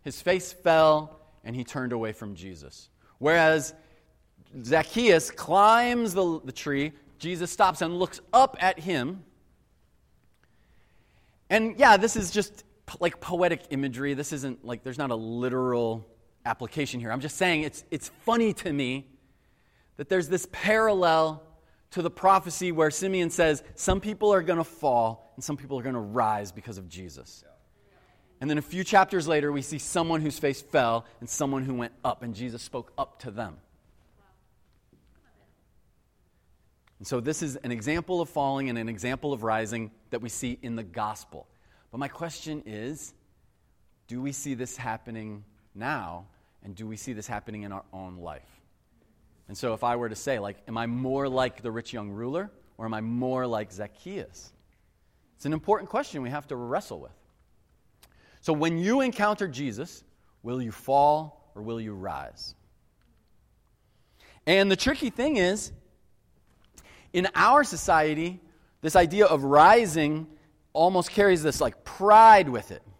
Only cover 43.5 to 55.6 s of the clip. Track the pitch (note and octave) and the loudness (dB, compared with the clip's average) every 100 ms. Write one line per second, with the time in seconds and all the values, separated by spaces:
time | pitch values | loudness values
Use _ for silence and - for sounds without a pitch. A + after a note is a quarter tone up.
43.5 | _ _ _ _ _ _ B2 C#3 C3+ C#3+ | _ _ _ _ _ _ -10 -8 -8 -8
44.5 | B2 B2+ - A#2+ A2+ - A2+ A2 G#2+ G#2+ | -8 -8 -8 -8 -10 -10 -12 -12 -14 -20
45.5 | _ _ G2 B2 D3 F2+ F2 G2 _ _ | _ _ -10 -8 -6 -8 -14 -18 _ _
46.5 | _ G2+ F#2 A2 A2 - G#2+ G#2 G#2+ - | _ -18 -14 -14 -12 -12 -12 -10 -10 -10
47.5 | G#2+ G2+ G2 - F#2+ F#2 F2+ E2+ D2 _ | -14 -12 -14 -14 -16 -16 -14 -14 -16 _
48.5 | _ _ _ _ _ _ _ _ _ - | _ _ _ _ _ _ _ _ _ -20
49.5 | G#2 B2 A2 A#2+ A#2+ A#2+ G#2+ - B2 G2+ | -8 -6 -2 -2 -2 -4 -8 -4 -4 -6
50.5 | G2 - A2+ A#2 A#2+ C3 C3+ C#3 B2+ B2+ | -12 -10 -8 -6 -4 -4 -2 -2 -2 -2
51.5 | - A2+ A2+ - A#2+ G#2 G2+ A#2+ D#3+ G3+ | -4 -10 -10 -10 -12 -10 -10 -6 -6 -8
52.5 | _ _ - A2+ A2 A2+ A#2+ B2+ B2+ B2+ | _ _ -12 -8 -6 -4 -4 -2 -2 -2
53.5 | A2 G2+ F#2 G2+ _ F3 G3 - - - | -4 -6 -10 -14 _ -14 -12 -14 -18 -20
54.5 | _ _ _ _ _ _ _ _ _ C#3+ | _ _ _ _ _ _ _ _ _ -6
55.5 | D#3 | -6